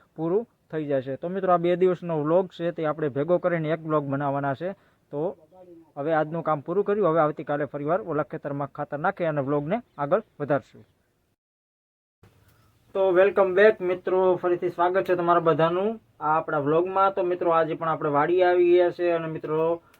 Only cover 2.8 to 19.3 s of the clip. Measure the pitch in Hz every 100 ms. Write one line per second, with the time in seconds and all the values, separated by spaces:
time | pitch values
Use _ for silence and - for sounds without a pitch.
2.8 | 151 156 151 131 160 175 180 170 156 160
3.8 | 160 151 139 135 143 139 139 135 175 190
4.8 | _ _ _ 147 170 - _ 185 180 -
5.8 | - 143 143 160 156 165 156 151 135 180
6.8 | 202 208 180 165 151 156 151 147 143 147
7.8 | 143 185 202 147 151 156 147 143 139 -
8.8 | 147 143 175 - 165 147 135 147 147 226
9.8 | - - 143 196 - - 139 139 - 120
10.8 | 107 _ _ _ _ _ _ _ _ _
11.8 | _ _ _ _ _ _ _ _ _ _
12.8 | _ 196 190 180 196 202 190 180 214 214
13.8 | 180 185 - 185 185 180 180 175 180 170
14.8 | 175 190 185 175 170 175 165 151 165 180
15.8 | 202 226 _ - 151 156 160 156 139 160
16.8 | 180 190 196 190 180 180 170 165 160 160
17.8 | 165 151 156 143 156 180 180 180 175 175
18.8 | 175 170 175 165 160